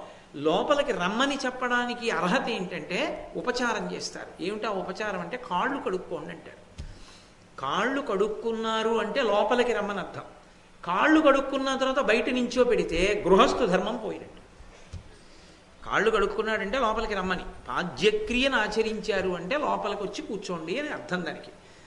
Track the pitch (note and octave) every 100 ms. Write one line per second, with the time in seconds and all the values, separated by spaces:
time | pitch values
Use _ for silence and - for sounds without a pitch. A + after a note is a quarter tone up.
0 | - - - D3 D3+ F3+ A#3+ C#4+ C#4 F#3
1 | F3 A3 C#4 C#4+ B3+ B3+ B3 B3 B3 A#3
2 | A3+ E3 F3+ B3+ B3 A3 F3+ F3 D3+ F3+
3 | D#4+ - - - A#3+ A#3+ B3 G#3+ F3+ F3+
4 | - D#3+ - - F3 G#3+ A3+ G3 E3+ F#3
5 | G#3+ F#3 F3 B3 - F3+ A#3 C#4 A#3+ F#3
6 | - D#3+ E3 E3 - - - - - -
7 | - - - - - - C3 E3 A3+ C#4
8 | - G3 G#3+ G#3+ A3+ A3 A3+ A3 A3 A3+
9 | G3+ G3+ A#3+ G3+ G#3+ B3 B3 G#3+ G3+ G3
10 | D#3+ C3+ - - - - - - - F#3
11 | C#4 D#4 D4+ C#4 C4+ C4+ C4+ C4 C4 C4
12 | G#3 A#3+ B3 B3+ A#3 B3+ A#3+ G3+ - E3
13 | F#3+ G#3 E3+ F#3+ C4+ - A3+ F#3 G3+ A#3+
14 | G3+ D#3+ - - - - - - - -
15 | - - - - - - - - A2 C3
16 | G#3+ G#3+ G3 - A3 G#3+ G3 C4 A3+ A3
17 | A3+ G3+ F#3 F3+ - - - C3 F3 -
18 | G3+ G#3 - B3 C4+ B3 G#3 A3 A3 G#3
19 | F#3 G3 F#3 F3 F3 D4 A#3 G3 G#3 G3+
20 | F#3+ - - G3 - E3+ D#3+ A#3 D4 B3+
21 | - F3+ D#3+ - - - - -